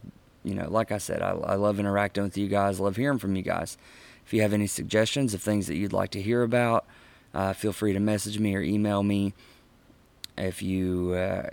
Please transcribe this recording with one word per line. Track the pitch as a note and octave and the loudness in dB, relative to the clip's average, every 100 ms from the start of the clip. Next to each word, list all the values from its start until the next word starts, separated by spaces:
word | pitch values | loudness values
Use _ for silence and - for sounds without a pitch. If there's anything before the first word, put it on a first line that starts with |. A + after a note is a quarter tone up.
| - - - - | -10 -20 -20 -10
you | - | -6
know, | G2 D#2+ | -4 -2
like | G#2+ A2 | 0 0
I | G#2 | -4
said, | - D#2+ | -4 -2
I, | F#2+ | -2
I | F2 - G2 | -2 0 2
love | G#2 G2+ | 2 2
interacting | G2+ G2+ G2+ G2+ | 0 2 0 0
with | G2+ G2 | -2 -2
you | G2+ | 0
guys, | G2+ G2 F#2+ | 2 2 2
love | G2 G2+ | 0 0
hearing | C#3 C3 | 0 0
from | G2 | 0
you | F#2+ | -2
guys. | F2 F2 E2 - - - - - | 0 -2 -4 -10 -20 -20 -20 -20
If | - | -2
you | A2 | 2
have | G#2+ | 4
any | G#2 G2+ | 2 0
suggestions | - - G#2+ A2 C#3+ B2+ | -2 0 2 2 2 0
of | G2 | 0
things | G#2+ G#2 D#2+ | 0 0 0
that | |
you'd | D#2 G2+ | -2 0
like | F#2+ G2 | 0 -2
to | G#2 | -2
hear | G2+ A#2+ | 0 0
about, | A#2 A#2+ A#2+ A2+ - - - - - | 2 2 2 0 -2 -20 -20 -20 -8
uh, | D2+ F#2+ | -2 -2
feel | F#2+ G#2+ | 0 -4
free | G2 G#2+ | 0 0
to | G2 | 2
message | G#2 G#2+ G#2 G#2+ | 2 0 -2 -2
me | G#2+ | 0
or | F#2+ | 0
email | E2 G#2 G#2 G2+ | 0 2 2 2
me. | G2+ G2+ G2 - - - _ - _ - _ - - - | 2 2 0 -4 -20 -20 _ -20 _ -20 _ -18 -14 -6
If | F#2+ - | -6 -4
you, | F#2+ F#2+ F#2 F2+ F2+ | -2 0 0 0 0
uh, | F2+ F#2 F#2+ - | 0 -2 -2 -6